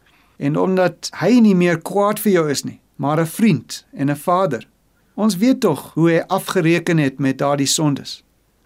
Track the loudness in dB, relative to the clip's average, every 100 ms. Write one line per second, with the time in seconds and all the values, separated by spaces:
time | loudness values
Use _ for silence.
0 | _ _ _ -8 -4 -2 0 2 0 -2
1 | -14 -4 2 4 6 4 2 0 -4 -2
2 | 0 0 0 2 0 -4 -8 -12 _ -6
3 | -2 -2 -2 0 2 2 -2 -16 _ -6
4 | -4 -4 0 0 0 -4 -12 _ _ _
5 | _ -4 -2 2 2 2 0 -2 -4 0
6 | 2 2 0 -6 -2 0 2 0 0 0
7 | 0 0 -4 -2 -2 0 -2 0 0 -2
8 | -8 -18 _ _ _ _